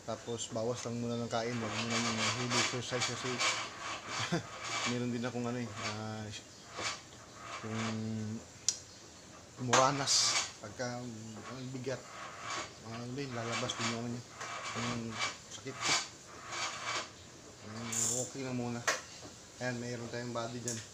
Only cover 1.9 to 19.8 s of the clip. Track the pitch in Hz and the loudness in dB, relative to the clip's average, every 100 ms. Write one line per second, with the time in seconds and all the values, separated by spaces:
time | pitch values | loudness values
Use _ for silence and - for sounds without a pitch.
1.9 | 117 117 113 107 113 123 120 113 127 120 | 2 4 4 2 2 4 4 4 2 0
2.9 | 127 120 120 127 123 - - - - - | 0 2 0 -2 2 4 2 -2 -6 -6
3.9 | - - - - 170 - - - - - | -4 -4 -2 2 2 0 -6 -2 0 2
4.9 | 123 123 120 123 120 120 123 117 107 107 | 4 4 2 2 2 0 0 -2 -2 -2
5.9 | 107 107 110 107 104 - - - - - | -2 -2 -2 -4 -6 -10 -16 -12 -4 -2
6.9 | - - - - - - - 110 110 113 | -2 -8 -16 -16 -12 -8 -6 -2 0 0
7.9 | 110 110 110 110 110 - - - - - | 0 0 0 -2 -4 -8 -2 0 0 -6
8.9 | - - - - - - - 127 120 131 | -16 -16 -16 -16 -16 -14 -4 6 10 10
9.9 | 143 139 - - - - - 107 104 123 | 8 6 8 8 6 2 -4 -10 -2 -2
10.9 | 123 123 110 113 107 - 123 131 131 123 | -2 -4 -6 -8 -8 -8 -6 -4 -4 -2
11.9 | 123 - - - - - - - - 110 | -2 -4 -10 -8 -6 -4 -2 -4 -8 -8
12.9 | 117 120 127 139 117 113 113 120 - 113 | -6 -4 -2 -2 0 0 2 0 2 2
13.9 | 117 120 120 - - - - - 113 120 | 2 0 -2 -6 -8 -6 -4 -4 0 0
14.9 | 120 113 107 - - - - 135 131 - | 0 -2 0 0 -2 -10 -8 -6 0 4
15.9 | - - - - - - - - - - | 4 2 -8 -14 -12 -6 -2 -2 -2 -2
16.9 | - - - - - - - 104 110 117 | -2 -4 -10 -14 -14 -14 -12 -10 -6 -2
17.9 | 113 117 120 123 135 131 127 120 120 117 | 2 4 4 0 -2 -2 0 0 0 2
18.9 | - - - - - - - 123 120 | 0 -2 -12 -12 -14 -14 -4 -2 0